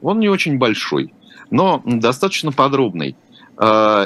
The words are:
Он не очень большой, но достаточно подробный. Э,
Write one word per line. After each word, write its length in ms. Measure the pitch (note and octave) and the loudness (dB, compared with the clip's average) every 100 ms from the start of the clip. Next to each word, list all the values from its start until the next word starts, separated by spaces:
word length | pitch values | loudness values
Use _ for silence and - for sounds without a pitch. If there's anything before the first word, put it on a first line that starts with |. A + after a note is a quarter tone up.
Он 180 | D#3+ A3 | -4 0
не 100 | G#3 | 0
очень 300 | F#3+ E3 C3+ | 0 -2 0
большой, 540 | B2 - - C#2 - _ _ - - | 0 -2 -4 -4 -4 _ _ -20 -4
но 320 | D3 F#3+ C#3+ | 0 2 0
достаточно 680 | - A#2 A#2 B2+ F#3+ - D3+ | -2 0 0 0 -2 -2 -4
подробный. 640 | C#3 C3+ C#3 A#2 E2+ C#2 C2 _ - - - | 0 0 2 -2 -2 -8 -10 _ -20 -20 -2
Э, 480 | A2 G#2+ G#2+ G#2 | 2 4 4 2